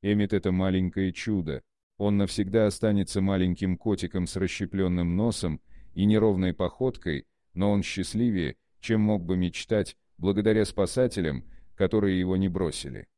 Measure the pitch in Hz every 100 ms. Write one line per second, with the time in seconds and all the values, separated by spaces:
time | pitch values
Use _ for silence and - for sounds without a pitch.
0 | 101 104 101 101 95 92 95 92 92 98
1 | 95 85 - 104 78 65 _ _ _ _
2 | 101 101 101 - 95 110 107 - 110 101
3 | 92 101 95 98 92 87 95 90 110 98
4 | 87 95 90 95 92 - 95 98 92 90
5 | 87 87 117 107 90 73 _ - - -
6 | 101 107 107 95 92 85 90 - 127 123
7 | 92 71 - _ _ 85 101 101 90 -
8 | 90 107 120 98 76 - _ _ - 110
9 | 107 104 85 92 90 - - 110 92 -
10 | _ - 90 101 104 110 101 - 95 -
11 | 127 107 82 65 - - - - 95 110
12 | 98 92 92 92 98 90 87 - 69 55
13 | 50